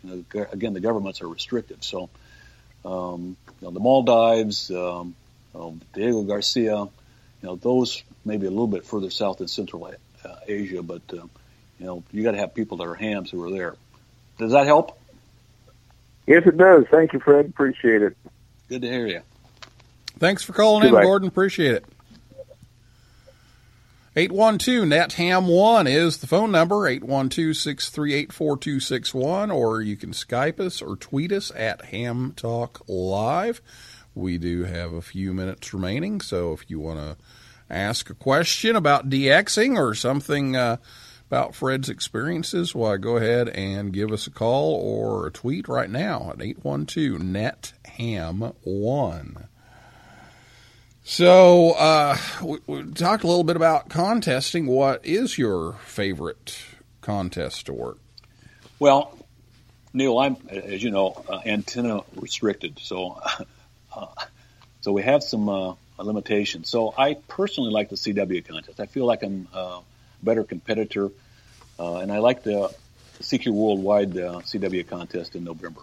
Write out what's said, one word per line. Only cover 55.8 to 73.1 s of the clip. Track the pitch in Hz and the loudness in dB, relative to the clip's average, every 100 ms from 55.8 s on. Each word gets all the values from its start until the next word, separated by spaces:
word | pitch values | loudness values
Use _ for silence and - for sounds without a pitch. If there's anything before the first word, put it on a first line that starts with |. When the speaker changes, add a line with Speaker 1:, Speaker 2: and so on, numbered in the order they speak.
Speaker 3:
favorite | - - 98 80 82 - - - - - _ _ | -12 -6 -4 -4 -8 -10 -16 -16 -18 -20 _ _
contest | - 104 90 87 67 - - | -6 -4 -4 -6 -8 -8 -12
to | |
work? | 64 60 - _ - _ _ - _ - _ | -10 -10 -12 _ -20 _ _ -20 _ -20 _
Speaker 1:
Well, | 143 139 147 - - _ _ _ _ _ _ | 6 6 2 -12 -20 _ _ _ _ _ _
Neil, | 127 135 117 | 0 2 2
I'm, | 139 127 - | 2 -2 -10
as | 95 92 98 | -12 -10 -6
you | 117 | -2
know, | 98 95 - - | 0 0 -2 -12
uh, | 95 110 | -8 -4
antenna | 107 - 120 120 104 - - | -4 -4 -6 -4 -4 -8 -16
restricted, | 92 - 107 98 82 - | -10 -4 -2 -2 -10 -12
so, | - 92 90 - - - - _ | -10 -8 -8 -8 -8 -8 -12 _
<laughs> | _ _ _ - | _ _ _ -18
uh, | - - - _ _ _ _ _ | -16 -16 -18 _ _ _ _ _
so | 101 | -2
we | 101 | -2
have | 107 143 | 2 0
some, | - 113 104 | 0 -4 -2
uh, | 98 92 85 _ - | -4 -6 -10 _ -12
limitations. | 101 107 - 104 101 87 - | -6 -6 -2 -2 -2 -8 -6
So | 120 110 - | -4 -2 0
I | 139 | 0
personally | 147 - - 202 - 117 | -2 -10 -6 -6 -4 -2
like | 107 101 | -2 -4
the | 98 | -6
C | - | -4
W | 101 92 90 | -4 -2 -4
contest. | - 80 - - | -6 -16 -16 -14
I | 101 | -10
feel | 139 120 | -2 0
like | 110 | 0
I'm, | 104 98 87 | -4 -10 -12
uh, | 92 90 90 | -12 -12 -14
a | _ _ _ _ | _ _ _ _
better | 104 113 | -2 -2
competitor, | 107 117 - 110 107 101 98 - _ _ _ - - - | -2 -10 -6 -4 -4 -4 -4 -6 _ _ _ -20 -20 -12
uh, | 85 87 | -8 -8
and | 95 | -6
I | 104 | 2
like | 117 123 | 2 0
the | 110 101 95 - _ _ - | -4 -2 -4 -8 _ _ -20